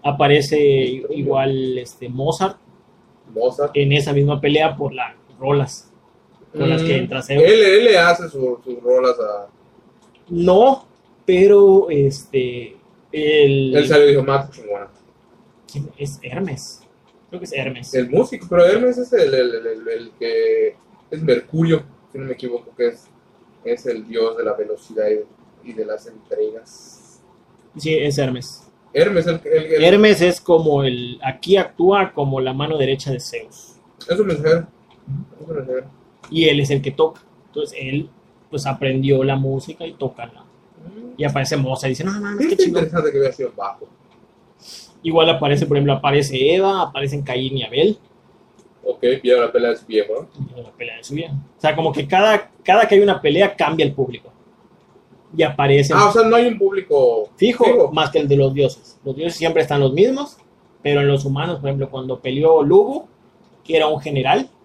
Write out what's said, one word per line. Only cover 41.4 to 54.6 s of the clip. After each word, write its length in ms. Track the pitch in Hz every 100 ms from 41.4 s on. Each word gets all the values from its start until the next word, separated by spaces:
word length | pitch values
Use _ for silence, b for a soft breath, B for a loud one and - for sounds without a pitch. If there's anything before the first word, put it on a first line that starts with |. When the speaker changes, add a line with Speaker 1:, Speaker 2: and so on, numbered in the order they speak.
| 131 147
Speaker 1:
Mozart 300 | 131 131 135
y 40 |
dice, 140 | 127
"No 80 | 180 208
mames, 180 | 202 208 330
qué 60 |
Speaker 2:
Está 120 | 392
Speaker 1:
chingón". 180 | 349 -
Speaker 2:
interesante 260 | 156 165 151
que 80 | 139
hubiera 160 | 135
sido 180 | - 123 -
bajo. 320 | 98 - - _ _ _ _ _ _ _ B B B _
Speaker 1:
Igual 260 | 165 165 165
aparece, 380 | 156 147 143 147
por 100 | 143
ejemplo, 160 | 143
aparece 600 | 135 143 143 143 131 139
Eva, 280 | 180 190 190
aparecen 400 | 156 139 139 143
Caín 340 | 139 127 131 135
y 60 |
Abel. 340 | 110 127 196 214 _ _ _ _ _ _ _ _
Speaker 2:
Ok, 200 | 127 123 123 135
y 80 | 123
ahora 140 | 123 117
la 60 |
pelea 180 | 123 120
de 60 | 110
su 100 | -
viejo, 420 | 107 104 117 - -
¿no? 80 | 135 123
Speaker 1:
Y 60 |
la 80 | 113
pelea 260 | - 120 113
de 80 |
su 100 | 113
viejo. 200 | 147 165
O 260 | 139 - _
sea, 140 | 156 156
como 160 | 160
que 140 | 160 143
cada, 440 | 185 214 208 - _
cada 220 | - 208 214
que 80 |
hay 60 | 202
una 200 | 202 175
pelea 340 | 151 160 196 -
cambia 280 | 151 160 143
el 60 |
público. 400 | 143 123 117 - _ _ _